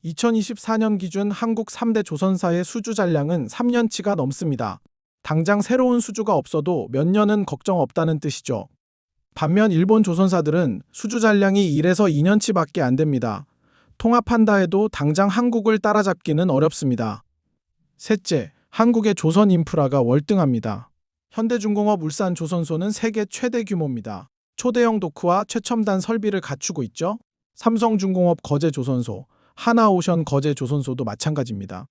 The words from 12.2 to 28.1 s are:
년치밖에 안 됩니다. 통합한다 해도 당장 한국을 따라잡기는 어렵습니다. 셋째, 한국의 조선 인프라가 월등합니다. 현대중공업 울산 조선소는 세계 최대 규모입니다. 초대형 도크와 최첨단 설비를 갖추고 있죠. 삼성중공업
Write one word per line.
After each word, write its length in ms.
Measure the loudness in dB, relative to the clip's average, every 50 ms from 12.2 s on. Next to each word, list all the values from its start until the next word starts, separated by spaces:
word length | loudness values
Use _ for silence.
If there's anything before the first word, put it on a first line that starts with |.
년치밖에 600 | 2 4 4 2 2 2 0 0 -2 -2 _ -2 0
안 120 | 0 2
됩니다. 520 | 2 0 0 0 -2 -2 -4 -6 -8 -10 _ _ _ _ _ _ _ _ _ _
통합한다 580 | _ 0 4 4 4 2 2 4 4 6 6 6
해도 320 | 2 2 2 0 0 0 0
당장 380 | -2 -2 0 0 2 2 2
한국을 520 | 2 2 2 0 0 0 0 2 2 0 2
따라잡기는 720 | 2 2 2 2 2 0 -2 -2 _ -2 0 0 2 2
어렵습니다. 720 | 2 2 2 2 0 0 -2 -2 -2 -2 -4 -6 -6 -10 _ _ _ _ _ _ _ _ _ _ _ _ _ _ _
셋째, 540 | _ -4 -4 -4 -2 _ -2 -2 -2 -2 -6 _ _ _ _
한국의 460 | 0 2 2 4 4 4 2 2 0
조선 360 | 2 0 2 4 6 6 6
인프라가 500 | 6 4 2 0 0 0 2 2 2 2
월등합니다. 880 | 2 4 2 2 2 2 2 2 2 2 0 0 -2 -4 -8 -8 -12 _ _ _ _ _ _ _ _ _
현대중공업 720 | _ -4 -2 -2 -2 -2 -2 -2 0 0 2 0 0 0 -2
울산 320 | -6 -4 -2 -2 -2 -2
조선소는 560 | -4 -4 -4 -2 -4 -2 -2 -4 -4 -2 -4
세계 340 | -4 -2 -4 -2 -2 -2 -4
최대 380 | -4 -6 -6 -4 -2 -2 -4 -4
규모입니다. 680 | -2 -4 -4 -2 -4 -4 -6 -8 -10 -12 -12 -14 _ _ _ _ _ _
초대형 420 | -4 -4 0 2 2 2 2 2 0
도크와 460 | -4 -6 -8 -2 0 0 0 0 -2
최첨단 520 | _ -6 -6 -4 -2 -2 -2 0 0 0 -2
설비를 420 | -2 -2 -4 -2 -2 -2 -2 -4
갖추고 420 | -4 -6 -8 -8 -8 -8 -6 -6 -6
있죠. 340 | -8 _ -6 -4 -4 -4 -6 _ _ _ _ _ _ _
삼성중공업 840 | -2 -2 0 0 2 2 2 2 2 0 0